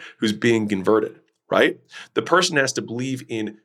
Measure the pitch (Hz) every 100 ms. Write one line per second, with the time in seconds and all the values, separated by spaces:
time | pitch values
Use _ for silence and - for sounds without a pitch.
0 | - - 110 104 120 113 104 98 92 110
1 | 107 - _ _ - 95 147 - _ -
2 | - - 127 175 180 147 131 117 104 120
3 | 131 123 - 110 107 107